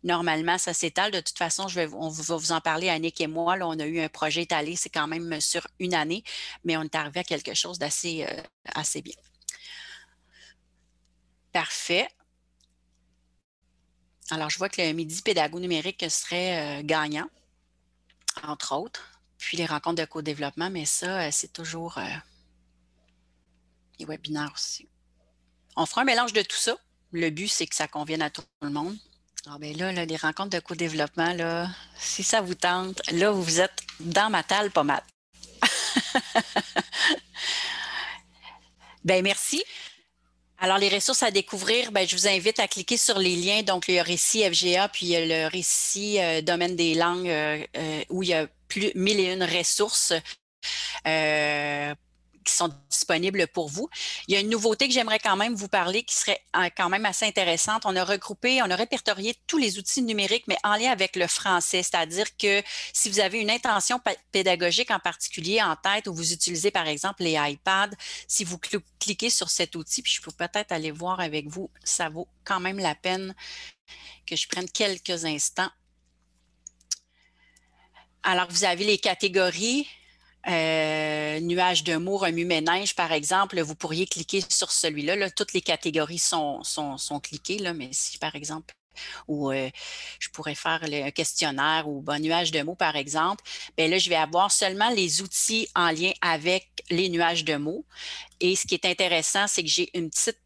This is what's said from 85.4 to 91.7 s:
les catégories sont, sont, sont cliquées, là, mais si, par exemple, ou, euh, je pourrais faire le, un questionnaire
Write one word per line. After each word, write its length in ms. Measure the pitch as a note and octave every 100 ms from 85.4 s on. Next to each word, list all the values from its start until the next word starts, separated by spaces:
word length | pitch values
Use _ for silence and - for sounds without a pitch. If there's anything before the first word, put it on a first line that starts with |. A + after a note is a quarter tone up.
| G#3
les 80 | F#3
catégories 600 | - E3 E3+ D#3 D3+ E3+
sont, 420 | - E3+ D3 C#3
sont, 340 | - - D3 C3+
sont 240 | - D3
cliquées, 380 | - D3+ - G3
là, 160 | F#3+
mais 160 | E3 B2+
si, 240 | C3+ - -
par 180 | D#3
exemple, 380 | D3+ D3 D#3 D#3+ - _ - - - -
ou, 240 | D3+ C#3
euh, 180 | C3+ C3 - - - - -
je 80 | -
pourrais 240 | - D3+
faire 260 | C#3+ E3 D#3+ D#3+
le, 140 | D3
un 80 | C#3
questionnaire 760 | - D#3+ - D#3+ C#3 D3